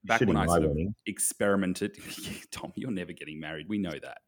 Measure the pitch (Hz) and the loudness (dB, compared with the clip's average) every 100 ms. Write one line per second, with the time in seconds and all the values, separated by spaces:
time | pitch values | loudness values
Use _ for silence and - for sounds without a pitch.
0 | - 117 113 82 85 85 78 76 92 107 | 2 4 6 6 6 6 4 0 -2 -4
1 | - 98 - - 104 98 92 92 104 - | -8 -4 -4 0 2 4 2 0 -4 -6
2 | - - - 101 - - - - 131 95 | -14 -12 -10 -12 -12 -12 -10 -8 -6 -6
3 | 87 85 73 78 78 80 82 104 90 71 | -8 -10 -12 -10 -8 -8 -4 -2 -2 -4
4 | 67 - | -10 -16